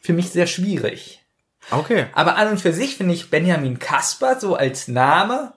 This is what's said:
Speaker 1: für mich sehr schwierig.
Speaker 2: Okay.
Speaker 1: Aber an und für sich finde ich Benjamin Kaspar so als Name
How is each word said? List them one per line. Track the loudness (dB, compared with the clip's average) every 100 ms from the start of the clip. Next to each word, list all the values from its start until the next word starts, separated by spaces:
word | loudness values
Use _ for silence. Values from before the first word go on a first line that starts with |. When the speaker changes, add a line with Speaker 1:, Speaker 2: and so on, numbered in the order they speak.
Speaker 1:
für | 0
mich | 0 0
sehr | 0 -2
schwierig. | 0 -2 -2 -4 -6 -16 -20 _ _ _ _ -4
Speaker 2:
Okay. | -4 0 0 0
Speaker 1:
Aber | 2 2 4
an | 2
und | 2
für | 0
sich | 0 -4 -2
finde | -2
ich | -2 0
Benjamin | 0 2 0 0 -4
Kaspar | -2 0 0 -2 0 0
so | 0 0
als | 0 -4 -4
Name | 2 4 4 2 -2 -6